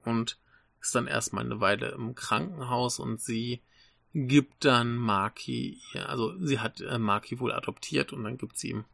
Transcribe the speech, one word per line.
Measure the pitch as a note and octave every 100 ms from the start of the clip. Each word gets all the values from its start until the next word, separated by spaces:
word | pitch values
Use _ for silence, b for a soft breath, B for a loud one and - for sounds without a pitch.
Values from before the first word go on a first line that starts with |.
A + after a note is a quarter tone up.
und | - A2+ A2+ - b b b _
ist | -
dann | B2 B2
erstmal | A#2+ - G2+ A#2+
eine | G#2+
Weile | G2 G2+ G#2+
im | - A#2
Krankenhaus | B2 - G#2+ F#3 E3 B2 B2 B2 -
und | C3 A2
sie | - A2+ A#2+ A#2+ b b b b _
gibt | D#3+ B2+ C#3+ C3+ - C#3+
dann | A#2+ A#2 A#2+
Maki | A#2 G2 G2+ - - A#2+ - - -
ihr, | - -
also | B2+ D#3+ F#3
sie | E3 B2+
hat, | A2+ -
äh, | - A#2+
Maki | G#2+ G2+ - B2
wohl | B2+
adoptiert | - - G#2+ - C#3+ B2
und | C#3
dann | G#2+ B2
gibt | - -
sie | -
ihm | A2 A2